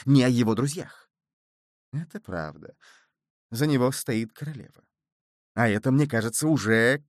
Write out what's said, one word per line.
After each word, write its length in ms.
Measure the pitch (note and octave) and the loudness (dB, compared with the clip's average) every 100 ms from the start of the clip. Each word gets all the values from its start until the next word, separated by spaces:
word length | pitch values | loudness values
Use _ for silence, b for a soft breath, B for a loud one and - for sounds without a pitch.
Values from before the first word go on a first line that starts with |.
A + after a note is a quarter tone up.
| - | 2
не 180 | C#3 | 4
о 60 | B2+ | 4
его 260 | A#2+ A2+ A2 | 2 2 0
друзьях». 540 | C#3+ D#3+ - - _ _ _ _ _ _ _ _ _ | -2 -6 -12 -18 _ _ _ _ _ _ _ _ _
Это 260 | D3 E3+ G#3 | -12 -10 -14
правда. 560 | - F2+ D2+ D2+ D#2 - b b b _ _ _ _ | -10 -10 -10 -12 -20 -20 b b b _ _ _ _
За 160 | A2+ D3+ | -4 0
него 240 | C#3+ C3+ | 2 0
стоит 400 | C3+ - A2+ A2+ | -2 -4 -4 -6
королева. 520 | - C#3+ C#3 - _ _ _ _ _ _ _ _ | -10 -14 -14 -18 _ _ _ _ _ _ _ _
А 140 | - A#2 | -2 0
это, 240 | G#2 B2+ | 0 2
мне 160 | C3 D3 | 2 2
кажется, 400 | A#2 A2+ A2+ D#3 | 0 -2 -2 0
уже 560 | D3 G#2 A2+ A#2 C#3+ | 0 2 2 2 0